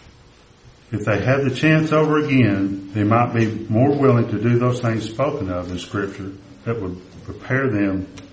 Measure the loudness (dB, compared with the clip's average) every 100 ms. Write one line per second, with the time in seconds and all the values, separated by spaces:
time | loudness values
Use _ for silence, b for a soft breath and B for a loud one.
0 | -20 -20 -20 -20 _ _ -20 -20 -10 -6
1 | -2 0 2 2 0 0 2 4 4 2
2 | 2 2 2 4 4 2 -2 -4 -6 -2
3 | 2 4 2 2 0 -2 -2 2 4 4
4 | 4 4 2 0 2 2 2 0 -2 -2
5 | -4 -2 -2 -2 -4 -4 -6 -8 -8 -6
6 | -6 -6 -12 -14 -20 -14 -6 -6 -6 -10
7 | -14 -20 -14 -12 -4 -2 0 0 0 0
8 | -6 -12 -20